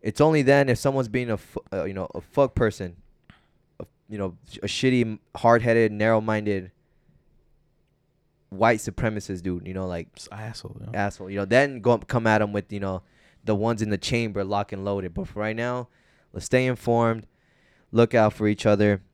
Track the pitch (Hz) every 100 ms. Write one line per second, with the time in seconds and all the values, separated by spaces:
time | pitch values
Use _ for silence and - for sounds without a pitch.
0 | 113 - 151 156 131 139 139 117 139 135
1 | 120 120 120 104 - - - 95 85 95
2 | 85 - - - 135 - 113 - 90 85
3 | _ _ _ _ _ _ _ _ - _
4 | _ 104 95 87 - - 107 - 131 127
5 | 113 107 _ - 117 117 120 117 110 104
6 | 110 110 110 110 104 98 92 _ _ _
7 | _ _ _ _ _ _ _ _ _ _
8 | _ _ _ _ _ 95 113 113 - -
9 | 113 107 - 92 92 87 92 92 92 87
10 | 82 - - 104 107 113 - - 104 113
11 | 101 - 92 98 98 117 143 127 110 117
12 | - 123 113 107 104 104 98 101 98 92
13 | _ _ _ _ - 104 110 113 107 101
14 | - 120 113 101 95 101 101 98 98 101
15 | 92 85 - - 107 110 120 123 120 _
16 | _ _ _ 110 - 127 127 123 - 117
17 | 117 113 110 _ _ _ _ _ _ 110
18 | 117 120 107 - 107 104 110 104 104 98
19 | _